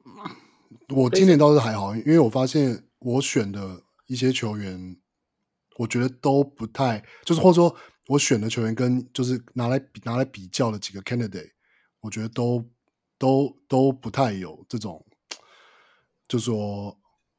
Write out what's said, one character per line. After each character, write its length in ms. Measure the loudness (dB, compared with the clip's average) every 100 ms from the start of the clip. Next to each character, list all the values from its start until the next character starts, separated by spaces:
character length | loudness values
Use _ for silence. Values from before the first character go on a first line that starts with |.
| -20 -20 -18 -20 _ _ _ -20 -4 0
我 140 | 2
今 160 | 6 6
年 120 | 8
倒 140 | 8
是 60 | 6
还 140 | 4
好， 200 | -2 -6 -4
因 80 | 4
为 120 | 6
我 120 | 6
发 160 | 2 0
现 360 | 0 0 -2 -10 _
我 200 | -4 -2
选 300 | -2 -2 -2
的 320 | -6 -12 -14 _ _ -12
一 80 |
些 180 | -4 -2
球 240 | -2 -4 -6
员， 400 | -8 -12 -14 -18 _ _ _ _ _ _ _ -8
我 100 | -4
觉 140 | -2
得 80 | -2
都 340 | -2 0 2
不 240 | 0 -4 -12
太， 360 | -4 -2 -2 -10 -16
就 100 | -4
是 60 | 4
或 100 | 6
者 40 |
说 200 | 6 4 0 -12 _ -4
我 100 | -2
选 220 | 0 0
的 80 | -2
球 140 | -4
员 120 | -4
跟 320 | -2 -2 -2 -4
就 100 | -6
是 160 | -4 -6 -8
拿 140 | -6 -4
来 100 | -4
比， 220 | -6 -12
拿 120 | -6 -4
来 80 |
比 220 | -4 -8 -10
较 220 | -4 -2
的 80 | -4
几 160 | -10
个 60 | -14
candidate， 480 | -8 -6 -6 -10 -16 _ _ _ _ _
我 100 | -14
觉 120 | -10
得 60 | -8
都， 340 | -4 -2 -2 -6 _ _ _ _ _
都， 360 | 2 2 0 -4 _
都 240 | 2 2
不 180 | 0 -6
太 220 | -2 -2
有 320 | -4 -10 -16 -12
这 120 | -10
种， 260 | -10 -12 _ _ _ -20 _ _ _ _ _ _ _ _ -8
就 120 | -6
说 580 | -4 -4 -6 -8 -12 -16 _ _ _